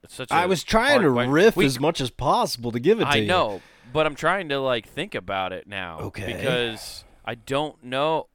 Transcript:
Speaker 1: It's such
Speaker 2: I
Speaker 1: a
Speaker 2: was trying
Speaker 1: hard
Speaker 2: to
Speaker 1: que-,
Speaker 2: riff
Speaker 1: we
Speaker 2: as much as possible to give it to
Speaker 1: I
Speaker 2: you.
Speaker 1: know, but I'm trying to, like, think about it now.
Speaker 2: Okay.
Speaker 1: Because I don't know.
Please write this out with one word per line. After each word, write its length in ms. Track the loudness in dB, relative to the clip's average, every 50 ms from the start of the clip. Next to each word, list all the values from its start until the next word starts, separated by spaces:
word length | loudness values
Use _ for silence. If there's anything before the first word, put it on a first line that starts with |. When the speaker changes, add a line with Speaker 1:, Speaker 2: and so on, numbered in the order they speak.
| _
Speaker 1:
It's 120 | -20 -14
such 160 | -14 -6 0
Speaker 2:
I 140 | 0 2 2
Speaker 1:
a 40 | 2
Speaker 2:
was 140 | 0 -2 0
trying 380 | 2 2 2 4 4 4 4
Speaker 1:
hard 160 | 4 4 2
Speaker 2:
to 80 | 2 2
Speaker 1:
que-, 60 | 2
Speaker 2:
riff 260 | 4 6 6 6 6
Speaker 1:
we 80 | 4 2
Speaker 2:
as 160 | 0 2 0
much 200 | 0 0 0 0
as 100 | -4 -6
possible 600 | -4 -4 0 2 2 2 2 0 -4 -6 -6 -4 -4
to 60 | 0
give 200 | 2 2 2 4
it 40 | 4
to 60 | 2
Speaker 1:
I 60 | 2
Speaker 2:
you. 100 | 2 2
Speaker 1:
know, 360 | 2 2 2 2 0 -2 -8 -12 -18 -20 _ _ -6 -2
but 120 | 0 0
I'm 80 | 0 0
trying 340 | 0 0 0 0 0 -2 -4
to, 80 | -2 -2
like, 260 | 0 0 0 -2 -2 -8
think 260 | -8 -8 -8 -6 -6
about 380 | -10 -6 -4 -4 -2 -2 -4 -6
it 140 | -8 -10
now. 320 | -10 -10 -10 -8 -8 -10 -10
Speaker 2:
Okay. 340 | -10 -10 -10 -10 -10 -8 -8
Speaker 1:
Because 720 | -6 -4 -2 -2 0 -2 -4 -6 -8 -14 -16 -16 -18 -20 -20 _ _ _
I 100 | -10 -10
don't 460 | -10 -8 -4 -4 -2 -2 -4 -8 _ -14
know. 460 | -8 -4 -2 0 0 0 -2 -4 _